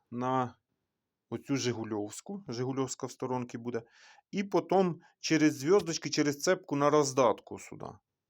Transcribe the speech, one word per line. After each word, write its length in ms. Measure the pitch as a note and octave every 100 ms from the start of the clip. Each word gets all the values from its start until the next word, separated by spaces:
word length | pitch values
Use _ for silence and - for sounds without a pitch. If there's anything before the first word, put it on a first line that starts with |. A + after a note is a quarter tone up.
| _
на 440 | A#2+ B2+ C3 B2 - _ _ _ _ _ _ _
оцю 260 | A#2 - C#3
Жигульовську. 880 | A#2+ A2 A2 G#2+ G#2 - - G3+ G3
Жигульовська 600 | A#2+ C3 C3+ B2+ - B2+
в 40 |
сторонці 460 | - B2 B2+ B2 A#2+
буде. 240 | A#2 A#2 A#2 _ - - _
І 120 | F#3+
потім 580 | G3+ F3+ D#3+ F3+ F#3 D#3 - _
через 380 | - D#3+ D3+ B2+
зв'язочки, 520 | C#3 G3 E3 D#3 D3
через 300 | D3+ D3 C#3+
цепку 360 | F3+ F3+ - C#3+
на 140 | D3
роздатку 720 | D3+ C#3 C3 A#2+ G2 - G2
сюди. 260 | - G#2 - G2+ _ _